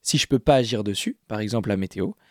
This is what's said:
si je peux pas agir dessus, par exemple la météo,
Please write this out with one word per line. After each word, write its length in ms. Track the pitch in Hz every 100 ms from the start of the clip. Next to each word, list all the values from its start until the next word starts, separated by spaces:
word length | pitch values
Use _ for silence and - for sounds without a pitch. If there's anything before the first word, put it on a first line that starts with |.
si 160 | - 147
je 80 | -
peux 140 | 135
pas 160 | - 135
agir 280 | 117 113
dessus, 360 | 104 98 - - -
par 120 | 107
exemple 300 | 107 117 104
la 80 | 98
météo, 360 | 95 98 90 - _